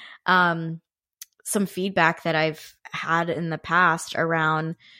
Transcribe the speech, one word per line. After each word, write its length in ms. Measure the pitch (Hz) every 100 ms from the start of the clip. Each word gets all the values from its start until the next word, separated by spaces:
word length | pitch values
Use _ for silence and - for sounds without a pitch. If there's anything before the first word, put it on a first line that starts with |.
| - - -
um, 540 | 180 175 165 165 165 _ _ _ - - _
some 220 | - 214 190
feedback 560 | - 190 185 165 170
that 120 | 170 160
I've 400 | 160 160 - _
had 440 | - - - 165 170
in 220 | 160 170
the 80 | 156
past 560 | - 170 180 165 -
around 600 | - 165 165 156 156 160 170 _ -